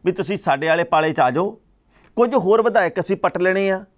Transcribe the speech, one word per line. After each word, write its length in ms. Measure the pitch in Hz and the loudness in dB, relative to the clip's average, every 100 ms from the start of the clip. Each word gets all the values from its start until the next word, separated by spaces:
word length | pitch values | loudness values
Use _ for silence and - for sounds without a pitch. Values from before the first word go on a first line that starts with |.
ਵੀ 80 | 175 | -4
ਤੁਸੀਂ 260 | 185 170 202 | -4 -4 -4
ਸਾਡੇ 280 | - 139 160 | -2 -2 0
ਵਾਲੇ 160 | 165 170 | 0 2
ਪਾਲੇ 260 | 156 156 | 0 0
'ਚ 60 | 156 | 0
ਆ 100 | 127 | 0
ਜਾਓ, 200 | 135 196 226 _ _ _ _ _ - | 0 -4 -6 _ _ _ _ _ 0
ਕੁਝ 160 | 233 240 | 0 2
ਹੋਰ 260 | 185 220 | 2 2
ਵਿਧਾਇਕ 380 | 226 214 175 185 | 2 2 0 -2
ਅਸੀਂ 180 | 170 196 | -4 -2
ਪੱਟ 200 | 180 175 | -2 0
ਲੈਣੇ 320 | 180 190 196 | 0 0 -2
ਆ, 120 | 190 208 | -4 -8